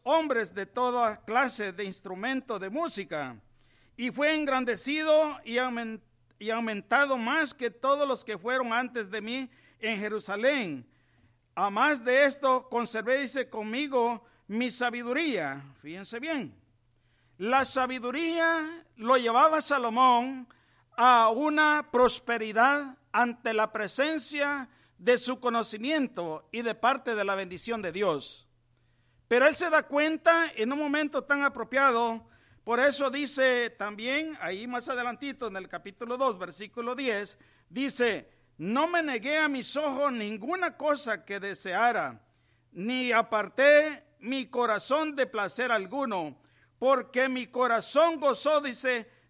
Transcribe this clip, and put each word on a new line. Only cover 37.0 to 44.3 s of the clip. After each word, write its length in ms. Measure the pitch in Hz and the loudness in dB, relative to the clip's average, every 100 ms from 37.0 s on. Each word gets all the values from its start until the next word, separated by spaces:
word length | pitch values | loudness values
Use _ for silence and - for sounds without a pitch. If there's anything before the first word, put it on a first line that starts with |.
| 262 202 202 - _ _ _ | -2 -2 -4 -12 _ _ _
dice, 640 | 190 220 - 240 190 - _ _ - | -4 -4 0 0 0 -6 _ _ -10
"No 320 | 170 240 330 | -2 0 2
me 140 | 349 | 0
negué 340 | 311 247 240 311 | -2 -4 -2 0
a 120 | 302 | 0
mis 280 | 269 - 277 | -2 -4 -4
ojos 340 | 302 262 285 | -2 0 0
ninguna 680 | 240 208 214 240 370 349 - | -2 -4 -6 -6 -4 -4 -2
cosa 480 | 302 285 247 214 - | -2 0 -2 -6 -6
que 120 | 202 | -8
deseara, 840 | 196 185 190 180 240 214 143 113 _ _ _ _ _ | -8 -8 -4 2 2 2 -2 -6 _ _ _ _ _
ni 400 | - 208 254 247 | -8 -4 -2 2
aparté 1040 | 226 226 214 196 - 277 294 302 269 - _ | 2 2 -2 -2 4 6 8 6 -2 -16 _
mi 260 | 214 | -6